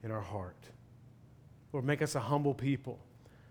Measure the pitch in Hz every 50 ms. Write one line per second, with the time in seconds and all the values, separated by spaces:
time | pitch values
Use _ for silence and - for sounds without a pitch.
0 | - 110 110 107 98 87 101 101 90 90 - - - - - - - - - -
1 | - - - - - - - - - - - - - - - 139 123 139 147 143
2 | 156 143 - 139 107 110 143 147 143 143 135 - 120 139 139 131 - 131 113 -
3 | - - - - - - - - - -